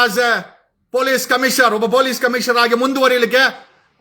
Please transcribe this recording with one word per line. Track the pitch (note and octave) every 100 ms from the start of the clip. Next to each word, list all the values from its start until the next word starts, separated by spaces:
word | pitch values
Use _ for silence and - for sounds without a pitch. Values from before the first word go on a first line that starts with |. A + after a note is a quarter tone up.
| A#3+
as | G3
a | A#3+ G#3 F3 _ _ _ _
police | B3 C4 B3+ -
commissioner. | B3 C4 - A#3+
ಒಬ್ಬ | G#3 A3 B3
ಪೊಲೀಸ್ | C4 A#3+
ಕಮಿಷನರ್ | B3 B3 B3 A#3
ಆಗಿ | A#3
ಮುಂದುವರಿಲಿಕ್ಕೆ, | A#3 C4 C4+ C4 B3 A3+ B3 C4 - - _ _ _